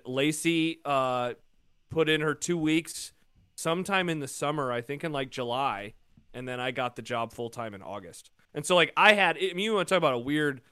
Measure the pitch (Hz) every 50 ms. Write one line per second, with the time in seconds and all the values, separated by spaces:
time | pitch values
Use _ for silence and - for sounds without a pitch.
0 | - - 127 135 139 151 156 - - 165 170 165 160 165 160 - - 143 143 135
1 | 131 131 127 123 123 123 117 - _ _ _ _ _ _ _ _ _ - - 160
2 | 160 156 156 151 151 156 143 - - - 175 170 156 156 156 160 156 - - -
3 | - - _ _ _ _ _ _ _ _ - - - 160 165 180 185 196 196 190
4 | 180 170 160 156 139 131 - - 147 143 151 156 139 127 120 120 120 - 139 139
5 | - 165 147 139 135 131 - 131 123 120 117 131 139 131 110 101 101 107 - -
6 | _ _ _ - _ - - 123 127 127 123 123 123 131 127 135 127 123 120 -
7 | 113 110 123 117 117 113 - - 120 117 117 123 117 110 101 95 - - 98 104
8 | 95 85 - - - - _ _ _ _ - 151 151 - 180 175 160 - - 151
9 | 180 208 214 202 190 170 160 143 180 190 175 180 202 220 220 202 175 - 190 180
10 | 165 143 127 120 120 139 147 151 151 147 135 123 _ _